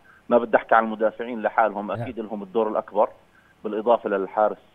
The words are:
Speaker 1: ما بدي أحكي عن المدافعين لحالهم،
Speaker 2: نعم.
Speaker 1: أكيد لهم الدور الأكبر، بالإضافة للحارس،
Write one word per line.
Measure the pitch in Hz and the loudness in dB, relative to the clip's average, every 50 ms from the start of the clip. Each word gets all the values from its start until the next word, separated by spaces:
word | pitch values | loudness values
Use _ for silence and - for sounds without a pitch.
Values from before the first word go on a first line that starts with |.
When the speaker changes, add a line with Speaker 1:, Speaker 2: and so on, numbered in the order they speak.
| _ _ - _ _ - | _ _ -20 _ _ 2
Speaker 1:
ما | 120 120 | 2 2
بدي | 120 110 107 - | 2 4 0 0
أحكي | - - 117 | 2 4 4
عن | 113 113 | 4 4
المدافعين | 110 110 104 110 107 - - 117 120 127 110 | 2 -2 -2 -2 -2 -2 -4 -10 -8 -8 -4
لحالهم، | 104 104 - - 113 107 98 101 104 101 | -4 -2 0 2 0 0 0 -4 -6 -6
Speaker 2:
نعم. | 92 110 | -6 -6
Speaker 1:
أكيد | 117 131 113 113 | -6 -8 -8 -10
لهم | 110 101 110 104 98 | -10 -10 -10 -12 -10
الدور | 95 95 113 110 107 | -4 0 0 0 0
الأكبر، | 107 - - - 95 101 117 - - - _ _ _ _ _ _ _ _ - | 0 -4 -6 -4 0 0 0 0 0 -12 _ _ _ _ _ _ _ _ -10
بالإضافة | 107 104 110 104 120 120 107 - 107 | -6 -6 -4 2 2 2 2 2 -2
للحارس، | 101 98 95 92 - 110 107 104 98 - _ _ - | -2 -2 -2 -4 0 0 0 0 0 -4 _ _ -10